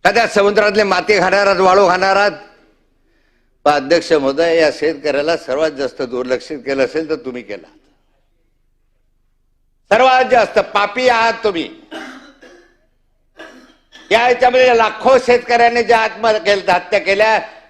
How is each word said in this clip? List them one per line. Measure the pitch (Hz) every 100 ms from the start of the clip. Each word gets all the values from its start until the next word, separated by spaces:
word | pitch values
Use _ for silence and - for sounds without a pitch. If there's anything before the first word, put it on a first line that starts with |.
का | 180
त्या | 220 226
समुद्रातली | 208 202 208 208 208
माती | 202 180 170 208
खाणार | 180 196 196
आहात, | 185
वाळू | 190 190 190
खाणार | 180 190 196
आहात? | 208 - - _ _ _ _ _ _ _ _ _ _ _
पण | 147
अध्यक्ष | 147 135 170 -
महोदय, | 156 135 139 170 165
या | 151
शेतकऱ्याला | 135 147 151 147 139 151 170
सर्वात | - 135 160
जास्त | 139 135 -
दुर्लक्षित | 127 123 127 123 - 151
केलं | 123 135 127
असेल | 156 160
तर | 156
तुम्ही | 131 123
केलं. | 101 101 - _ _ _ _ _ _ _ _ _ _ _ _ _ _ _ _ _ _ _ _ _ _
सर्वात | 214 262 254 240
जास्त | 240 202 214
पापी | 196 202 202 247 254
आहात | 233 226 226
तुम्ही. | 214 170 - - _ - - - - _ - - _ _ _ _ _ _ _ _ - - _ _ _ - -
या | 214 247
याच्यामध्ये | 247 247 247 254 233
लाखो | 220 - 247 262
शेतकऱ्यांनी | 247 240 240 240 233 240
ज्या | 220 226
आत्महत्या | 220 214 226 214
केल्या, | 208 202 175 180
हत्या | - 208
केल्या | 180 196 220 214 - -